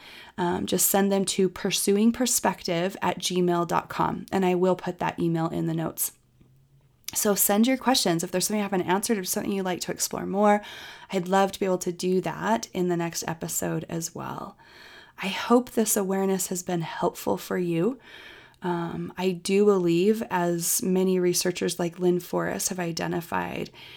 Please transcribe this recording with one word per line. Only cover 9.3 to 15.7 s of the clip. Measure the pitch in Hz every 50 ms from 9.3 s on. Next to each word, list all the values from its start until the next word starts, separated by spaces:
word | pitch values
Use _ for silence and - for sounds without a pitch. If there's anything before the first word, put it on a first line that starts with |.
| - 208 190 208
you'd | 202 196 185
like | 185 175 -
to | - -
explore | - - - - - 185 175
more, | 180 185 196 208 208 208 208 208 - - - - - - - - -
I'd | 190 190 175
love | 180 196 196 196 190 -
to | -
be | 202
able | 185 185 180
to | - 185
do | 175 175 - 185 185 185
that | 165 165 - 156 175 202 226 233 - - -
in | 185 180 180
the | 170
next | 170 170 170 165 - -
episode | 165 165 165 175 165 - - 185 170 165 160 -
as | - 165 165 165 - -
well. | 139 135 131 - - - 196 - - - - - - - - - - - - _ -
I | 185
hope | 196 190 - - - 233 254 247 -